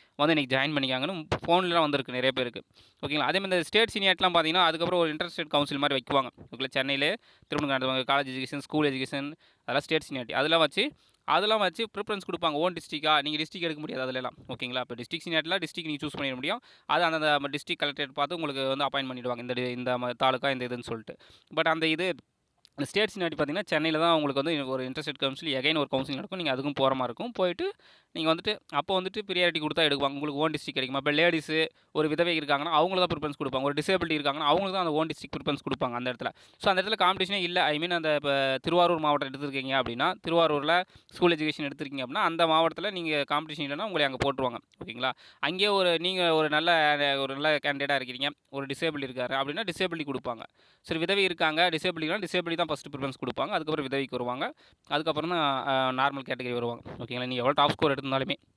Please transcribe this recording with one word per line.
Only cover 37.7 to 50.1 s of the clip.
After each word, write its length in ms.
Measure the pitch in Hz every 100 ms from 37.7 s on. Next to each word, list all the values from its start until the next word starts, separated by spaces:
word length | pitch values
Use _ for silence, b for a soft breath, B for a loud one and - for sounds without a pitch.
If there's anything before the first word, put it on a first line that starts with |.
| 151
mean, 140 | 170
அந்த 240 | 175 160 151
இப்ப 440 | 143 139 135 135
திருவாரூர் 380 | 135 175 175 170
மாவட்டம் 320 | 151 147 139
எடுத்திருக்கீங்க 500 | 135 143 135 131 135
அப்படின்னா, 320 | 120 120 151 185 156
திருவாரூர்ல 560 | 170 165 147 147 170 185 b b
ஸ்கூல் 280 | - 175 165
எஜுகேஷன் 360 | 156 - 147
எடுத்திருக்கீங்க 320 | 139 143 139
அப்படின்னா, 100 | 123
அந்த 340 | 165 185 165 165
மாவட்டத்துல 440 | 160 165 156 190
நீங்க 320 | 190 165 151 139
காம்படிஷன் 360 | 151 156 147 143
இல்லைன்னா 160 | 143
உங்களை 220 | 214 170 143
அங்க 260 | 127 139
போட்டுருவாங்க. 260 | 135 127 117 - _ -
ஓகேங்களா? 260 | 117 127 127 B B
அங்கேயே 300 | 139 185 202
ஒரு, 300 | 202 180 165
நீங்க 360 | 175 185 175 160
ஒரு 140 | 156
நல்ல, 460 | 151 165 170 151 147 143 139
ஒரு 140 | 135
நல்ல 240 | 135 151 151
கேண்டிடேட்டா 440 | 147 139 139 139
இருக்கிறீங்க, 280 | 127 123 139 - _
ஒரு 160 | 139 135
டிசேபிள் 380 | 135 165 151
இருக்காரு 300 | 135 127 123
அப்படின்னா, 360 | 135 135 151 214
டிசேபிலிட்டி 320 | 165 185 165
குடுப்பாங்க. 380 | 143